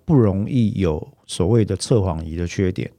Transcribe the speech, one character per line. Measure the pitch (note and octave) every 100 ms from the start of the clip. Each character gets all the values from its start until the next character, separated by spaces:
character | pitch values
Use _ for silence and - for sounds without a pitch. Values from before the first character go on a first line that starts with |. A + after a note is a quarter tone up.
| -
不 | D3
容 | G#2+ F#2+ A2+
易 | C#3 G#2+ G#2+
有 | F2+ D2+ - _ -
所 | - F2+
谓 | A#2 G2+
的 | F#2+
测 | - B2
谎 | F#2 D#2+ E2
仪 | E2
的 | F2
缺 | - F#2
点， | F#2 -